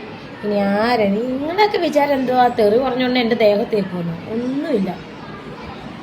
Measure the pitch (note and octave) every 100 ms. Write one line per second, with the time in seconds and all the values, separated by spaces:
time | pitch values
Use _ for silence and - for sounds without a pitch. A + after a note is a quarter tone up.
0 | - - - - G#3 G3+ G3+ G3+ A#3 A#3+
1 | G3+ G3+ B3 C4 D4 F#4 G#4 G#4+ D#4+ D4
2 | C#4+ C#4 B3 B3+ B3 A#3+ G#3 A3+ C4 B3
3 | B3+ B3+ A3+ A#3 G#3+ G#3 A#3 G#3+ F#3+ F3+
4 | E3+ E3 G#3+ A3+ B3 C#4 D#4+ A#3 F#3 F3
5 | - - - - - - - - - -